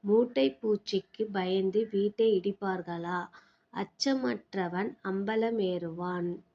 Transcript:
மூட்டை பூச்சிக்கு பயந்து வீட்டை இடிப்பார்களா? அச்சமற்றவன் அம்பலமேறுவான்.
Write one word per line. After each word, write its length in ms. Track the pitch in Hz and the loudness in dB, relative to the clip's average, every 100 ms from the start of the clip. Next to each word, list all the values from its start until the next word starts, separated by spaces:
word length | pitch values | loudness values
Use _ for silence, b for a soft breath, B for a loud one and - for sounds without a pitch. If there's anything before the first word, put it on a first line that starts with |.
மூட்டை 440 | 202 214 247 254 269 | 4 4 4 2 2
பூச்சிக்கு 720 | 262 220 208 - 196 - - 220 | 0 0 0 0 -4 -4 -6 -4
பயந்து 560 | 196 185 190 190 196 220 | -2 0 2 2 2 0
வீட்டை 360 | 202 202 208 226 | 0 0 4 4
இடிப்பார்களா? 840 | 202 185 196 202 185 175 170 170 180 175 B B B B | 4 2 -2 -2 -2 -4 -6 -4 -4 -6 B B B B
அச்சமற்றவன் 1160 | - 196 _ 277 269 254 226 - 196 175 175 208 - | -8 -8 _ 0 2 0 -4 -6 -4 -2 0 -2 -4
அம்பலமேறுவான். 1300 | 196 190 196 220 226 226 190 180 170 165 180 180 175 175 _ | -4 -2 0 0 0 2 0 0 -4 -6 -4 -2 -4 -6 _